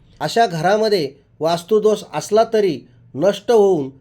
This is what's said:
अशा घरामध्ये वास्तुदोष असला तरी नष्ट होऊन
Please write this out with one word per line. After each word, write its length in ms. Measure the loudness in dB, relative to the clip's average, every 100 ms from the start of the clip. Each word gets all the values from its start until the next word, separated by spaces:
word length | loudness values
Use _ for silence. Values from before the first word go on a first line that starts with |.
| _ -10
अशा 240 | -4 0 0
घरामध्ये 640 | 0 0 0 0 0 -2 -8 _ -6
वास्तुदोष 640 | -4 -4 0 0 2 0 -4
असला 300 | -10 -2 0 2
तरी 260 | 0 0 -2 -10 _ _ -4
नष्ट 360 | -2 -2 0
होऊन 380 | 4 4 2 -4 -10